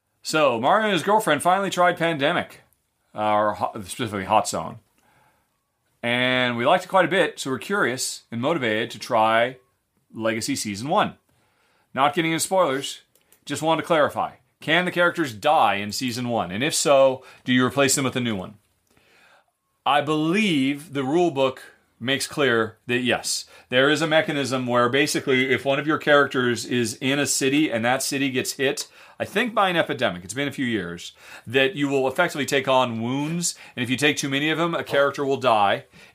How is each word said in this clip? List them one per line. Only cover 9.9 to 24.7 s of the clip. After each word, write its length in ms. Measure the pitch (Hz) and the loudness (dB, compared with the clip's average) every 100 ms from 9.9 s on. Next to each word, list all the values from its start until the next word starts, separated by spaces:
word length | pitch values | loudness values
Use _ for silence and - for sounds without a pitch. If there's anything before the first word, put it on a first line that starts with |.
| _ _ | _ _
Legacy 420 | 110 110 110 123 139 | -6 -4 -2 -4 -4
Season 320 | 110 98 135 | -6 -8 -2
one. 280 | 202 117 - _ _ _ _ _ _ _ | -2 -2 -6 _ _ _ _ _ _ _
Not 200 | 127 143 | 0 0
getting 180 | 170 165 | 2 -2
into 120 | 160 | -2
spoilers, 580 | - 190 165 135 - - _ _ _ _ - | 0 2 2 0 -6 -12 _ _ _ _ -10
just 160 | 147 | -4
wanted 200 | 160 156 | 0 0
to 60 | 151 | 2
clarify. 460 | 160 131 110 82 - _ _ | 2 2 0 -6 -8 _ _
Can 240 | - 165 180 | 0 0 0
the 60 | |
characters 420 | 175 175 165 147 | 0 0 0 -4
die 420 | 107 147 156 110 98 | -2 2 4 4 2
in 160 | 104 | -4
Season 380 | 101 127 117 123 | -6 -6 -4 -2
one? 220 | 113 87 | -2 -2
And 120 | 98 | -4
if 100 | 147 - | -2 0
so, 480 | 160 135 135 131 - - | 4 6 4 2 -8 -10
do 100 | - | 0
you 120 | 127 127 | 2 2
replace 300 | 139 135 147 | 2 2 2
them 100 | 131 | -2
with 100 | 127 | -2
a 60 | |
new 140 | 120 101 | -4 -6
one? 200 | 92 - _ _ _ _ _ _ _ _ _ _ _ _ - | -8 -16 _ _ _ _ _ _ _ _ _ _ _ _ 0
I 160 | 147 | 0
believe 920 | 139 156 156 196 214 151 131 143 147 | 0 0 0 0 0 2 0 -4 -8
the 100 | 135 | -6
rule 280 | 131 170 175 | -2 0 0
book 300 | 135 131 - - _ _ _ | 0 -2 -2 -14 _ _ _
makes 260 | 120 135 - | -4 -4 -4
clear 500 | - 135 117 110 - - | 0 2 2 0 -6 -4
that 120 | 123 | -2
yes, 460 | 123 95 - - - - _ | 0 -2 -2 -8 -10 -20 _
there 200 | 127 139 | 2 4
is 120 | 151 | 2
a 60 | 160 | 2
mechanism 580 | 156 156 147 123 131 | 2 2 -2 -2 -4
where 200 | 123 | 0